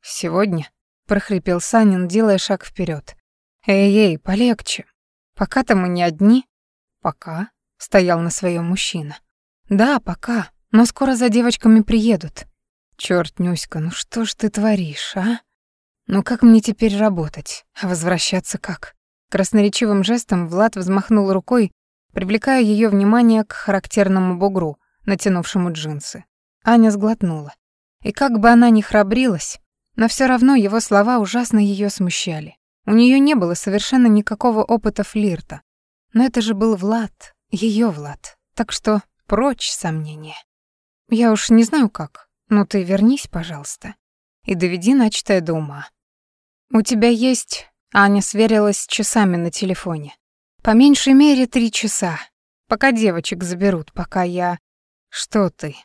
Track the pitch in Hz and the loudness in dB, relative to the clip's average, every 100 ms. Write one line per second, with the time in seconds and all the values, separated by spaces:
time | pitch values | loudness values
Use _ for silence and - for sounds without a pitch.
0 | - - 175 170 208 170 143 _ _ _ | -14 -10 -4 -2 -2 -4 -8 _ _ _
1 | _ 202 - 196 - 175 - 226 220 185 | _ -4 -2 -6 -2 -4 0 4 4 2
2 | 180 196 220 196 - 196 - - 170 151 | -2 0 2 0 -2 -6 -8 -10 -8 -8
3 | - - _ _ _ _ - 196 202 202 | -12 -20 _ _ _ _ -2 2 4 4
4 | 208 156 - 196 247 220 - - - _ | 2 0 -4 0 0 0 -6 -12 -12 _
5 | _ _ _ - 196 - 254 190 180 175 | _ _ _ -8 -4 -2 -2 -4 -4 -2
6 | 175 156 202 247 - _ _ _ _ _ | -4 0 2 2 0 _ _ _ _ _
7 | - - - 160 214 _ _ _ - 202 | -8 -8 -14 -12 -12 _ _ _ 0 0
8 | 180 170 170 - 185 170 170 185 - 175 | 2 0 -2 -4 -4 -4 -4 -4 -4 -8
9 | 147 - _ _ _ _ _ 202 240 277 | -12 -14 _ _ _ _ _ 0 2 0
10 | - 170 - 233 180 _ _ 220 233 - | -4 -10 -4 -6 -6 _ _ 4 4 2
11 | 262 247 247 220 240 - 226 220 208 226 | -2 0 0 2 0 2 4 4 4 0
12 | 220 196 156 - - _ _ _ _ _ | 2 -2 -4 -16 -20 _ _ _ _ _
13 | - 180 165 - 180 170 - 165 160 - | -2 -2 -2 -4 -4 -4 -6 -8 -8 -8
14 | - 233 226 - 214 208 214 208 165 143 | -10 -6 -6 -4 -4 0 0 0 -4 -10
15 | - - 196 233 _ _ _ _ _ _ | -10 -4 -4 -4 _ _ _ _ _ _
16 | - 196 - 240 240 226 208 208 226 202 | -4 -4 -2 4 8 8 4 -2 -2 0
17 | 214 180 156 - - - _ - 190 175 | 0 0 -6 -10 -14 -16 _ -10 -6 -4
18 | 170 175 - 185 - - - 170 - _ | -2 -2 -2 -4 -6 -10 -10 -12 -14 _
19 | _ _ _ - 185 220 202 - 226 202 | _ _ _ -4 0 2 2 0 0 0
20 | 185 240 - 185 170 175 220 196 180 196 | 0 -2 -2 -2 -2 0 0 0 -2 -2
21 | 196 214 196 190 - 247 208 _ _ _ | 2 0 2 -2 0 0 0 _ _ _
22 | _ - 185 214 269 262 220 208 226 196 | _ -8 -4 -4 0 2 2 2 2 2
23 | 202 226 233 220 214 - - 196 - - | 4 4 4 2 0 -8 -4 -4 -2 0
24 | 190 190 185 180 196 185 165 143 _ _ | 2 2 0 0 -2 -2 -4 -8 _ _
25 | - 190 208 180 160 196 180 160 156 151 | -6 -2 0 -2 -2 -2 -4 -6 -10 -10
26 | - - _ _ _ _ - 233 220 208 | -12 -18 _ _ _ _ 2 4 4 2
27 | 208 226 180 160 143 - _ _ _ _ | -2 -2 -4 -6 -12 -20 _ _ _ _
28 | 208 - 277 226 226 233 240 220 202 214 | -10 -2 0 2 6 6 6 4 2 0
29 | 202 226 254 170 - - _ _ _ - | 0 0 -2 -4 -8 -14 _ _ _ -2
30 | 226 - 262 254 254 277 196 220 - 202 | -2 0 0 4 4 4 2 -2 0 2
31 | 208 247 202 240 240 220 202 196 202 - | 2 0 0 -4 0 0 0 0 -4 -2
32 | 180 - - 156 151 _ _ _ - 220 | -4 -4 -6 -8 -12 _ _ _ 0 4
33 | 247 269 277 294 175 175 - 202 - 262 | 6 6 4 2 0 -4 -2 -4 0 2
34 | 240 208 208 208 247 220 208 233 214 - | 4 2 0 -2 -2 0 0 0 -2 -4
35 | 202 214 208 165 - 147 _ _ _ _ | -6 -2 -4 -4 -10 -20 _ _ _ _
36 | _ 220 254 240 220 208 226 202 196 226 | _ 0 2 0 -2 -2 0 0 -2 -4
37 | 214 _ - _ _ 190 226 208 233 151 | -6 _ -20 _ _ -4 -2 0 -2 -4
38 | 143 139 - _ _ - 226 - - 214 | -12 -16 -20 _ _ -8 -8 -4 -2 -2
39 | - _ _ 208 269 254 - - 175 156 | -4 _ _ -2 -2 -4 -8 -8 -6 -8
40 | 151 156 156 - _ _ _ _ _ _ | -10 -14 -18 -20 _ _ _ _ _ _
41 | _ 226 233 214 - 226 226 302 226 - | _ 0 2 2 4 4 4 2 0 -2
42 | 151 - _ _ _ 208 202 202 175 196 | -16 -16 _ _ _ 0 0 -4 -2 2
43 | 220 277 - 170 165 151 143 - 208 - | 2 2 -4 -10 -10 -14 -14 -14 -16 -20
44 | _ _ _ _ - 185 180 175 185 269 | _ _ _ _ -6 -2 -2 0 2 4
45 | 220 - - 190 165 160 151 143 - _ | 2 -2 -2 -2 0 -6 -6 -12 -18 _
46 | _ _ _ _ _ _ _ 226 208 226 | _ _ _ _ _ _ _ 0 0 2
47 | 233 233 254 254 - - - _ _ 202 | 2 2 2 0 -4 -14 -14 _ _ 2
48 | 202 202 196 208 220 220 208 196 - - | 4 2 0 0 2 4 2 0 -6 -6
49 | 208 226 196 175 170 - 190 185 - 160 | -2 0 2 0 -4 -6 -2 -2 -2 -8
50 | 147 - _ _ _ _ - 220 285 277 | -10 -20 _ _ _ _ 2 6 6 6
51 | - 269 294 269 254 254 233 - 220 - | 6 6 6 4 2 0 -2 -2 -4 -4
52 | 185 156 - _ _ _ _ - 269 226 | -6 -6 -12 _ _ _ _ 0 2 2
53 | 220 170 - 175 175 175 202 175 151 - | 0 -2 -6 -8 -8 -2 0 0 -6 -12
54 | 175 190 180 180 180 175 _ _ _ _ | -6 -4 -4 -2 -4 -6 _ _ _ _
55 | _ - - 220 185 _ 151 - | _ -14 -6 -2 -2 _ -14 -14